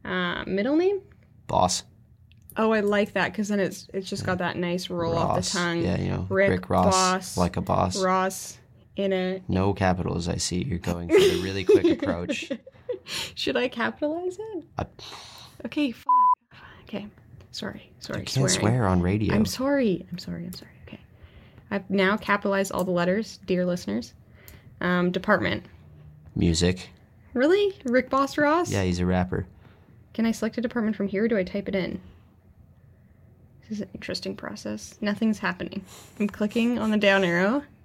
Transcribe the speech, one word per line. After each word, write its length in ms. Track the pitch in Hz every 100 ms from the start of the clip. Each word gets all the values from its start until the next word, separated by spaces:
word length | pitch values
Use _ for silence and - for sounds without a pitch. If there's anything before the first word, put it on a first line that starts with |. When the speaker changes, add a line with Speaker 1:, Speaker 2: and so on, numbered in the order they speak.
Speaker 1:
Uh, 400 | - 180 175 - -
middle 300 | 190 233 302
name? 240 | 370 403 - - - - -
Speaker 2:
Boss. 340 | - 180 - - - - - - - - -
Speaker 1:
Oh, 140 | 220
I 80 | 220
like 320 | 202 208 208
that, 220 | 190 165
'cause 140 | - 202
then 120 | 208
it's, 280 | 190 - -
it's 160 | 196 190
just 160 | 202
got 80 | 202 180
Speaker 2:
Yeah. 80 | 175
Speaker 1:
that 40 | -
nice 320 | 175 180 180
roll 280 | 175 165 165
off 120 | 170
the 40 | -
Speaker 2:
Ross. 140 | 185
Speaker 1:
tongue. 300 | 190 175 170
Speaker 2:
Yeah, 160 | 123 92
you 80 | 92
know, 180 | 95 92
Speaker 1:
Rick 200 | 95 95
Speaker 2:
Rick 200 | 92 -
Ross, 220 | 92 92
Speaker 1:
Boss. 420 | 185 185 185 - -
Speaker 2:
like 200 | 90 -
a 40 |
boss. 400 | 185 92 95 190
Speaker 1:
Ross 560 | 185 185 190 196 - - _ - - -
in 160 | 196
a 300 | 190 185 190 -
Speaker 2:
No 240 | 92 98
capitals. 540 | 95 95 90 85 87 85
I 80 | 87
see 260 | - 87
you're 160 | 92 87
going 300 | - 85 85
for 100 | 370
the 220 | 381 -
really 220 | - 95
quick 220 | 190 440 330
Speaker 1:
<laughs> 160 | 277
Speaker 2:
approach. 480 | 277 120 90 - 330 247 - - - 480 - - -
Speaker 1:
Should 220 | - - 254
I 120 | 247
capitalize 720 | 233 226 233 294 330 359 370
it? 260 | 440 381 - -
Speaker 2:
I 80 | - - - - - - - - 233
Speaker 1:
Okay, 240 | 302 285
f-, 140 | 226 - 988 988 988 _ - - -
okay. 220 | - 202 208 - - - -
Sorry, 400 | - - - - -
sorry, 200 | - -
Speaker 2:
You 40 | -
can't 240 | 131 135
Speaker 1:
swearing. 0 | - 104 123
Speaker 2:
swear 80 | 101
on 140 | 90
radio. 320 | 87 104 98
Speaker 1:
I'm 120 | - 220
sorry. 600 | - 262 285 233 175 -
I'm 60 | 175
sorry. 260 | - 170
I'm 80 | 175
sorry. 180 | 180 - - -
Okay. 140 | - - - - - - - -
I've 180 | 202 190
now 260 | 196 190 208
capitalized 540 | - 202 202 196 196
all 120 | -
the 60 | 185
letters, 460 | 175 175 196 220 - -
dear 180 | 180 180
listeners. 480 | 180 - 214 240 - - - - - - -
Um, 300 | 175 180 180
department. 540 | 185 185 202 143 107 - - - - - - - -
Speaker 2:
Music. 540 | 87 82 87 92 - - - - -
Speaker 1:
Really? 420 | 247 277 392 403 -
Rick 260 | 254 247 254
Boss 260 | 269 277 -
Ross? 320 | 294 330 349
Speaker 2:
Yeah, 120 | 98
he's 160 | 92 90
a 60 | 90
rapper. 400 | 90 90 - 95 - - - - - -
Speaker 1:
Can 140 | - 226
I 60 |
select 260 | 220 220 -
a 20 |
department 360 | 240 240 214 208
from 120 | 202
here, 160 | 196
or 40 | 226
do 80 | 220
I 60 |
type 240 | 185 202 196
it 60 |
in? 260 | 196 170 - - - - _ _ - - - - - - - - - - -
This 160 | - 208
is 20 |
an 60 | -
interesting 420 | 180 - 180 190 202
process. 580 | - 214 208 214 - -
Nothing's 380 | 208 202 220 214
happening. 440 | 180 180 - 202 - - - -
I'm 80 | 208
clicking 500 | - 208 233 233 233
on 120 | 220
the 60 | 208
down 260 | 202 196
arrow. 380 | 180 170 190 277 - -